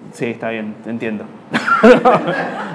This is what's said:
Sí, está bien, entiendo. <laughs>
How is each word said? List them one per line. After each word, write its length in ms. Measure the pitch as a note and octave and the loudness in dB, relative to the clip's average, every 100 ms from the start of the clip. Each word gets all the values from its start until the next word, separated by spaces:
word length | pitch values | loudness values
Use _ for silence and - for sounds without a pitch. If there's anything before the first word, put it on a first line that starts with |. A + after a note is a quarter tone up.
| - | -16
Sí, 100 | - A#2+ | -8 -6
está 180 | A2+ A#2 | -6 -6
bien, 260 | A2+ G#2+ G#2+ A2 | -6 -8 -10 -10
entiendo. 380 | A#2 A#2 G#2 - - - | -6 -6 -6 -10 -18 -8
<laughs> 120 | - - - A#3 A#3 B3+ A#3 F3 - - - - | -4 0 6 8 8 6 2 0 -4 -6 -8 -8